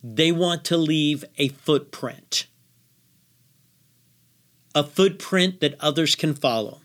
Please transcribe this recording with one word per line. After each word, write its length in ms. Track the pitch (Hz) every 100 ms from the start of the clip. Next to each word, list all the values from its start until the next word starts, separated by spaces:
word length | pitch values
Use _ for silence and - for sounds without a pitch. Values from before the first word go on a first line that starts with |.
they 300 | 120 110 160
want 320 | 165 175 170 -
to 120 | 170
leave 480 | 160 160 147 147 - -
a 120 | 139
footprint, 960 | 139 - 147 - - 127 - _ - - _ _ _ _ _ _ _ _ _ _ _ _ _ _ _ _ _ _ _ _ _ _
a 120 | 151 147
footprint 720 | - 196 190 - 190 180 185
that 160 | 147 139
others 340 | 151 151 156 -
can 180 | 160
follow. 460 | 143 135 117 107 -